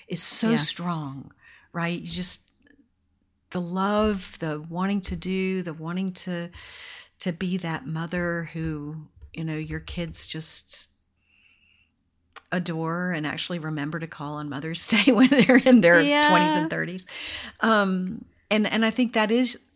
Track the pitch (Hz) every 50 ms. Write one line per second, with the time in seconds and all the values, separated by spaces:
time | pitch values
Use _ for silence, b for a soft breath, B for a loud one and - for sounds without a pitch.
0 | B B 180 165 - - - - 233 220 233 226 - - - - 175 180 170 160
1 | 151 139 135 139 - - - b b b b b b b b 170 170 170 175 170
2 | - 170 165 180 180 - - - _ _ _ _ _ _ _ _ _ _ _ _
3 | _ _ _ _ _ _ _ _ _ - - 185 175 170 180 185 190 202 208 208
4 | 214 214 208 190 - - - - 170 156 151 151 156 165 165 175 185 196 202 202
5 | 190 - 185 165 - 180 185 190 190 190 190 185 170 175 156 165 160 165 170 185
6 | 190 190 180 - - 185 180 170 170 175 - B B B B B B B B B
7 | B B B - - 180 165 165 190 180 185 185 175 165 160 - - 165 156 160
8 | 165 165 180 180 175 170 170 170 165 156 - 165 160 160 156 147 147 147 156 156
9 | 151 - _ - - - - 170 160 160 156 156 156 156 156 160 160 - - 180
10 | 170 165 156 - - - - 160 156 - - - - - - - - - _ _
11 | _ _ _ _ b b b b b b b b b b b b b b b _
12 | _ _ _ _ _ _ - - - _ 165 185 165 165 165 160 165 160 165 175
13 | 180 180 175 156 151 147 - 165 - - 180 170 151 160 156 147 143 151 160 165
14 | 165 160 - - 147 147 151 151 147 147 139 143 147 160 165 - - - - 208
15 | - 269 240 202 262 254 285 269 190 - 254 202 - 262 254 226 180 170 175 170
16 | 285 285 285 294 294 294 302 302 302 311 302 294 311 330 175 165 160 165 180 185
17 | - B B B B B B B B B B B - 226 220 208 202 190 185 185
18 | 185 185 - - - - _ _ _ - 208 214 208 - - 220 226 220 220 -
19 | 254 226 - 226 214 208 226 247 254 240 - - _ _ _